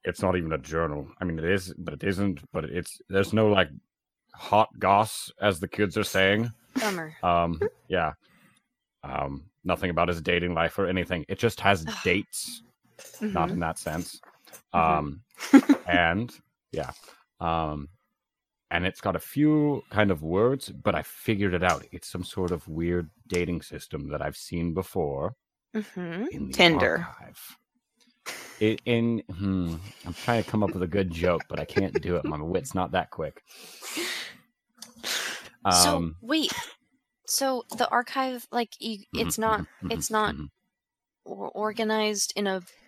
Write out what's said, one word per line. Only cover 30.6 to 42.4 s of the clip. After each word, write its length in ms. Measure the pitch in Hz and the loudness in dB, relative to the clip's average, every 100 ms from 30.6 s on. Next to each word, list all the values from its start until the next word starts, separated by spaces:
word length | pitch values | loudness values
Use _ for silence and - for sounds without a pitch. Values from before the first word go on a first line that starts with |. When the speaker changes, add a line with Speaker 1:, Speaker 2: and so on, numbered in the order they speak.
Speaker 1:
up 100 | 98 | 0
with 80 | 85 | 0
a 40 | 90 | 0
good 240 | 98 95 | 0 0
joke, 320 | 82 90 82 - | 0 2 2 -2
but 100 | 73 | -8
I 60 | 78 | -2
can't 340 | - 98 - | 0 0 -2
do 140 | 90 87 | -2 -2
it. 80 | 73 | -2
My 120 | 76 | -6
wit's 320 | 78 92 135 | -2 -2 -2
not 180 | 95 90 | -2 0
that 160 | 87 82 | 0 -2
quick. 320 | - 76 - _ - - - - - 349 - - - _ _ _ _ - - - - - - - _ 98 | -6 -8 -8 _ -20 -20 -16 -10 -6 -6 -6 -10 -16 _ _ _ _ -20 -12 -6 -4 -6 -10 -14 _ 2
Speaker 2:
So, 260 | 90 87 85 | 6 6 4
Speaker 1:
Um, 180 | 85 82 | -2 -6
Speaker 2:
wait. 300 | 226 320 269 - - - _ _ _ _ - | -2 -2 0 -4 -10 -18 _ _ _ _ -6
So 380 | - 269 254 - 220 | -2 0 -2 -6 -2
the 120 | 240 | 2
archive, 580 | 233 240 277 262 247 - | 2 0 -2 -2 -4 -6
like, 240 | 240 233 - | -4 -4 -6
y-, 160 | 226 208 - 240 | -8 -8 -8 -4
Speaker 1:
Mm-hmm, 120 | 233 | -2
Speaker 2:
it's 100 | - | 0
not, 240 | 220 214 | 2 0
Speaker 1:
mm-hmm, 300 | - _ 180 | -2 _ -6
Speaker 2:
it's 140 | - - | -4 -2
Speaker 1:
mm-hmm, 60 | |
Speaker 2:
not 220 | 214 214 - | 0 0 -2
Speaker 1:
mm-hmm. 100 | 73 _ _ _ _ _ _ _ - | -12 _ _ _ _ _ _ _ -14
Speaker 2:
or-, 240 | 196 202 | -10 -8
organized 840 | - 214 214 220 220 214 202 - | -4 -4 -2 0 2 0 0 -2
in 120 | - | -2